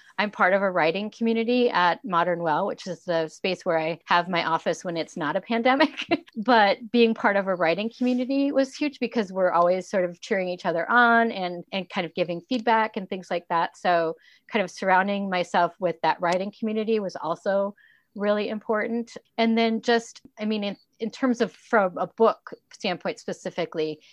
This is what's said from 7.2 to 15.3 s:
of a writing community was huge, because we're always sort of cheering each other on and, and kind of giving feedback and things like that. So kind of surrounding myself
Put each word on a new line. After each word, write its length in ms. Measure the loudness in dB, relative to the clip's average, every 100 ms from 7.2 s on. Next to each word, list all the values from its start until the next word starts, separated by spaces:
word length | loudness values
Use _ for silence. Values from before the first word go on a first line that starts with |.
| 0 0
of 120 | 0
a 60 | 0
writing 340 | 0 0 -2 -2
community 520 | -2 0 -2 0 0
was 220 | 0 0
huge, 240 | -2 -6 -4
because 320 | -4 -2 -4
we're 180 | 0 2
always 400 | 4 4 2 0
sort 140 | -2
of 160 | -2 -4
cheering 280 | -4 -2 -2
each 160 | -4
other 240 | -4 -2 2
on 440 | 4 6 4 2
and, 320 | -2 -6 -6 -8
and 180 | -8 -6
kind 160 | -6 -4
of 80 |
giving 260 | -2 -4 -4 -4
feedback 480 | -4 2 2 2 -4
and 120 | -8
things 180 | -10 -6
like 160 | -6 -2
that. 280 | -2 -2 -2
So 380 | 0 2 0 -4 _ _ _
kind 120 | -2
of 80 | -2
surrounding 580 | -2 2 4 4 -2
myself 460 | -2